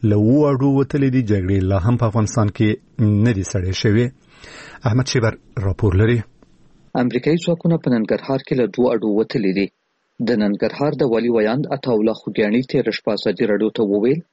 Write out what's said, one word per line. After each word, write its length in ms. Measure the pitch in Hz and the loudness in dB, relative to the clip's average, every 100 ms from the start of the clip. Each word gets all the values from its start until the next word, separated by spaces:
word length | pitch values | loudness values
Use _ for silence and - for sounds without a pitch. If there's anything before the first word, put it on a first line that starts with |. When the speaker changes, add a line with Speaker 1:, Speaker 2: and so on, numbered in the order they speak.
Speaker 1:
له 120 | 110 104 | 2 2
اوو 320 | 107 139 147 | 4 4 4
اډو 160 | 135 139 139 | 2 2 2
وتلي 320 | 135 151 135 | 0 0 0
دي، 120 | 131 | 0
جګړې 340 | 113 104 92 98 | 0 0 2 0
لا 140 | 92 98 87 | 2 0 0
هم 80 | 120 | 0
په 80 | 113 | 0
افغانستان 420 | 117 107 - 104 | 0 -2 0 -2
کې 220 | - 107 - _ - | 0 0 0 _ 0
نه 320 | 107 104 113 | 2 4 2
دي 120 | 101 | 0
سړې 300 | 92 101 90 95 | -2 -4 -4 -2
شوې. 240 | 117 104 123 - _ - - - - - 120 | 2 2 0 -6 _ -20 -20 -20 -20 -6 -2
احمد 220 | 113 127 | 0 0
شیبر 280 | 131 110 - _ - 98 | 0 0 -4 _ -6 -4
راپور 300 | 92 107 90 | 0 2 4
لري. 160 | 113 120 - _ _ _ - _ _ - | 2 2 -2 _ _ _ -20 _ _ -2
Speaker 2:
امریکایي 420 | 123 117 147 165 175 | -2 -2 0 -2 0
ځواکونه 320 | 170 170 165 | -2 0 0
په 80 | 139 | 0
ننګرهار 480 | 120 107 107 - 135 - | 0 0 -2 -2 -4 -2
کې 60 | 135 | -2
له 60 | 110 | -2
دوو 260 | 107 123 | 0 0
اډو 160 | 117 107 104 | 2 0 0
وتلي 340 | 110 131 98 92 | 0 -2 -2 0
دي. 80 | 95 _ _ _ _ _ 117 | -4 _ _ _ _ _ -2
د 20 | |
ننګرهار 600 | 117 104 101 110 - 143 139 | 0 0 0 -4 -2 -4 0
د 40 | 143 | 0
والي 160 | 113 117 | 0 0
ویاند 400 | 113 107 127 147 139 | 0 0 0 -4 -6
عطاالله 400 | - 110 110 107 | -2 0 0 -2
خوګیاڼي 420 | - 107 104 113 127 | -6 -2 0 0 -2
تېره 200 | 143 113 104 | -2 -2 -4
شپه 140 | - 104 | -4 -4
ازادي 280 | - 95 113 | -4 -2 0
راډیو 180 | 101 107 | 0 0
ته 120 | - | 0
وویل 360 | 107 101 113 156 - | 0 2 2 0 -4